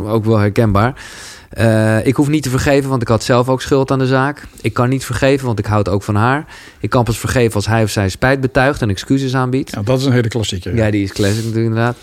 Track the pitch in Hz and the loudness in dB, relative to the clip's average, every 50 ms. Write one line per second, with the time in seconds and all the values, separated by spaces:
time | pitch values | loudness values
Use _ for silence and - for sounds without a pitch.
0 | 98 107 110 113 104 110 113 107 104 104 92 123 117 107 98 101 110 127 - - | -4 -2 0 0 2 2 2 4 2 2 2 2 2 2 4 2 2 0 -2 -6
1 | - - - - - - - - - - - - 113 113 110 110 110 110 110 107 | -14 -18 -18 -18 -18 -18 -20 -20 -20 -12 -4 0 2 2 4 4 2 2 2 2
2 | - 135 120 - 147 143 151 156 - 127 127 - - 151 139 143 135 135 135 120 | 2 2 2 2 2 0 0 -2 -2 -2 -2 0 2 2 2 2 2 0 0 -2
3 | 117 - 113 104 - - 127 120 123 131 131 127 - - 143 135 135 135 139 131 | 0 0 0 0 2 2 2 2 2 2 0 -2 0 0 2 2 2 2 0 0
4 | 131 127 135 131 135 143 147 - - - - - - 110 - 127 123 123 135 131 | 0 2 2 0 0 -2 -4 -8 -14 -20 -12 -8 -6 -4 -2 0 0 0 0 -2
5 | - - 113 - 139 135 143 135 131 123 110 107 101 104 107 107 101 90 95 101 | -4 -6 -4 0 2 2 2 2 0 -2 -2 -2 -2 0 0 0 0 0 -2 -2
6 | - - 104 104 113 123 135 147 160 - - - - - - - - 107 131 127 | -2 0 0 2 2 2 0 -2 -4 -8 -16 -20 -20 -20 -12 -10 -6 -2 0 0
7 | 113 120 110 - - 104 95 131 117 110 - 104 101 107 113 113 110 101 - 113 | 0 0 -2 -4 -4 -2 0 2 2 2 0 -2 -2 0 0 0 0 0 0 -2
8 | 98 95 - - 131 131 139 135 131 127 - 135 127 143 147 - 131 104 95 - | -2 -2 -2 0 0 0 0 0 0 0 2 2 2 2 0 0 -2 -2 -2 -2
9 | - - 139 135 135 127 127 135 127 123 127 135 - - - 113 101 120 131 127 | -2 0 0 0 0 -2 -2 -2 0 0 -2 -2 -4 -4 -6 -4 -2 0 0 0
10 | 135 139 123 123 113 110 - 117 104 - 98 90 - 92 104 117 110 107 104 101 | 2 2 2 2 2 0 -2 -4 -4 -4 -6 -6 -6 -4 0 0 0 2 2 0
11 | 98 98 - - 104 98 104 113 110 113 107 113 117 113 113 113 117 120 120 - | -2 -2 -2 -2 0 0 0 -2 -4 -4 -2 -2 -2 0 0 0 0 -2 -4 -6